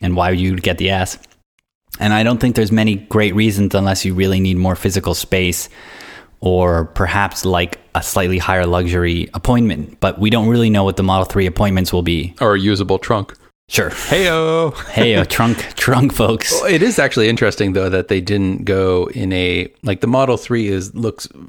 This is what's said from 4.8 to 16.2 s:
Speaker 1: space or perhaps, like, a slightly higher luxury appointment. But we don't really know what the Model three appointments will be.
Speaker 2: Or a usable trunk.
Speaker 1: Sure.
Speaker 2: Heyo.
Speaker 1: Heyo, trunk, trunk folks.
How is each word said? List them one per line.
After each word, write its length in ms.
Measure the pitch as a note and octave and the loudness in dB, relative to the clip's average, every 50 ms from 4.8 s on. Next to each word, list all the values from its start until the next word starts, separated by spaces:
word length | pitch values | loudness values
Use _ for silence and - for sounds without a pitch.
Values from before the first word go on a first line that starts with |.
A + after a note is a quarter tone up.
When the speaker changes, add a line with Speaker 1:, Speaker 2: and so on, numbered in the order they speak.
| - G2 F#2 F#2+ - F2+ E2+ | -2 -2 -2 0 -2 -2 -4
Speaker 1:
space 560 | - - - F#2+ F#2 F2+ F2+ F2 - - - - - - - - - - - - - - - - - | -4 -4 -2 0 0 0 0 -2 -4 -8 -12 -16 -20 -20 -20 -20 -20 -20 -20 -20 -20 -20 -20 -16 -4
or 440 | - F#2 F2+ F2+ F2+ F2 E2+ E2 D#2+ | -2 0 2 2 2 2 2 0 -2
perhaps, 580 | - - - F#2+ E2+ F#2 G2+ G2+ - - - - | -2 -2 -2 -2 0 0 0 0 -2 -4 -4 -2
like, 360 | F#2+ F2+ F2 F2+ - - - _ _ - | -2 0 0 -2 -2 -6 -14 _ _ -6
a 80 | - - | -6 -6
slightly 340 | - - G2 F#2 F2+ F#2 | -2 -2 0 0 0 0
higher 280 | F2+ - G2 F#2 F2+ F2 | -2 0 0 0 0 2
luxury 640 | F2 F2 F2+ F2+ E2+ F2 F2 F2 E2+ E2+ E2+ D#2+ - - | 2 0 0 0 0 0 0 0 0 0 -2 -4 -6 -8
appointment. 680 | F2+ - - B2 A#2+ A#2 G2+ D#2+ D2+ D2+ - - - | -4 0 0 2 2 2 0 0 -4 -8 -12 -6 -2
But 200 | - A2 - E2+ | -2 -2 0 0
we 100 | G#2 G#2+ | 0 2
don't 180 | A#2 A2+ G#2+ | 2 2 2
really 220 | A2+ A#2+ A#2 A2+ A2 | 2 2 4 4 4
know 140 | G#2 G2+ G2 | 4 2 2
what 140 | F#2+ F#2 | 0 0
the 40 | - | 0
Model 240 | F#2+ F#2 F#2 F#2+ F#2 | 0 2 2 0 0
three 220 | - - G2 F#2+ | 0 0 0 0
appointments 440 | F2+ E2 - G#2+ G2+ F#2+ F#2 F2+ - | 0 0 0 0 2 2 0 0 0
will 120 | F#2 F2+ E2 | 0 0 0
be. 320 | F2 E2+ D#2+ D#2+ F2+ - - | 0 0 -2 -2 -6 -4 -2
Speaker 2:
Or 140 | C3 G#2 G2+ | 0 0 2
a 60 | G2+ | 2
usable 400 | F#2+ G#2 G2+ G2 F#2+ G2 F#2+ - | 2 0 0 0 0 -2 -2 -2
trunk. 360 | - - A#2 G2+ G2+ - - _ _ _ _ _ _ | 0 -2 -2 -2 -2 -8 -14 _ _ _ _ _ _
Speaker 1:
Sure. 220 | - - A2+ F#2 - | -4 -2 -2 -2 -2
Speaker 2:
Heyo. 840 | - - - - C#3+ F#3 F#3+ F3 D#3+ D#3+ D#3+ D#3+ E3 E3 E3 D3 - | -6 -8 -4 -2 0 0 2 2 0 0 0 0 0 0 0 -2 -4
Speaker 1:
Heyo, 540 | - - - - A2+ A#2 A#2 G#2+ F#2+ F2+ | -8 -14 -6 -2 0 2 2 2 2 0
trunk, 300 | - - - A#2 A#2+ A2 - - - - | 0 0 2 2 2 2 -2 -6 -12 -6
trunk 380 | - - A#2+ C3 B2+ C#3+ C3 - | -2 0 2 4 4 2 2 2
folks. 380 | - | 2